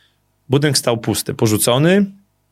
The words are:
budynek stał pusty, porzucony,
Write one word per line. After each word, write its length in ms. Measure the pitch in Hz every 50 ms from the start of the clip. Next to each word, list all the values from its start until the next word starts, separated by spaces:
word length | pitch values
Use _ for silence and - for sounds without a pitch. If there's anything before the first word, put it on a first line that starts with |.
| _ _ _ _ _ _ _ _ _ -
budynek 280 | 131 147 143 151 131
stał 200 | - - - 117
pusty, 360 | 113 - 120 104 - - - -
porzucony, 720 | - 120 110 107 101 - 123 120 131 147 170 185 202 202 196 - - _ _ _ _ _ _